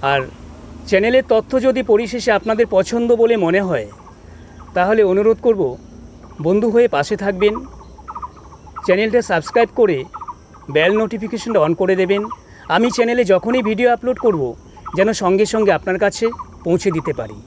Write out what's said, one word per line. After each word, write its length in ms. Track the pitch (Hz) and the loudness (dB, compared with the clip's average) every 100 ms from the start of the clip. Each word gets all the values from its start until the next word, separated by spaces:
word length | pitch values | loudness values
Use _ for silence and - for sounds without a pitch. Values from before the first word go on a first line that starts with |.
| 139 | 0
আর 80 | 139 127 - - - - - - | -2 -2 -12 -20 -20 -20 -18 0
চ্যানেলের 360 | 196 214 254 - | 0 4 2 4
তথ্য 180 | 220 214 262 254 | 0 2 0 2
যদি 140 | 254 247 | 0 2
পরিশেষে 400 | 208 233 240 233 208 | 2 2 -4 0 0
আপনাদের 260 | 220 220 233 190 | 0 0 2 2
পছন্দ 340 | 190 233 233 233 | 0 -2 0 2
বলে 140 | 226 233 170 | 4 2 2
মনে 160 | 180 196 | 0 0
হয়, 200 | 147 104 - - - - - - - - - | -4 -6 -14 -20 -20 -20 -20 -20 -20 -8 -2
তাহলে 260 | 180 220 202 | 0 2 2
অনুরোধ 260 | 190 208 220 254 | 4 2 2 0
করব 160 | 214 147 123 - - - - - - 156 | 0 0 -4 -16 -20 -20 -20 -20 -6 0
বন্ধু 220 | 196 233 | 2 2
হয়ে 140 | 226 240 143 | 2 2 2
পাশে 200 | 143 208 | -2 -2
থাকবেন, 300 | 196 190 208 220 - - - - - - - - - - - - - | -4 0 0 0 -12 -18 -20 -20 -18 -16 -16 -18 -20 -20 -18 -12 0
চ্যানেলটা 360 | 185 220 240 226 | 0 2 0 0
সাবস্ক্রাইব 400 | 175 151 240 233 - | -4 -2 0 0 2
করে 180 | 214 147 - - - - - - - 147 | 2 0 -6 -14 -16 -18 -20 -20 -4 0
বেল 160 | 165 214 | 2 2
নোটিফিকেশনটা 580 | 220 226 208 226 233 220 151 | -2 -4 -8 -8 -2 0 2
on 80 | 165 | 0
করে 140 | 185 185 | 0 0
দেবেন। 200 | 185 202 208 - - - - 165 | 0 0 -4 -12 -18 -20 -4 0
আমি 120 | 233 247 | 0 0
চ্যানেলে 280 | 233 240 226 | 0 0 2
যখনই 280 | 190 220 254 214 | 2 2 -2 0
ভিডিও 180 | 208 247 240 | 0 0 0
আপলোড 220 | 240 247 240 | -2 -2 0
করব, 160 | 175 127 117 - - - 160 | 0 -2 -6 -18 -18 -10 0
যেন 120 | 196 220 | 0 2
সঙ্গে 240 | 180 190 208 | 0 2 2
সঙ্গে 180 | 220 208 160 | 2 2 0
আপনার 200 | - 185 | 0 0
কাছে 220 | 202 - 226 226 - - - | -2 0 -4 -4 -16 -10 -2
পৌঁছে 240 | 175 202 160 | 0 0 -4
দিতে 160 | 165 139 | -4 -6
পারি। 180 | 110 104 | -8 -12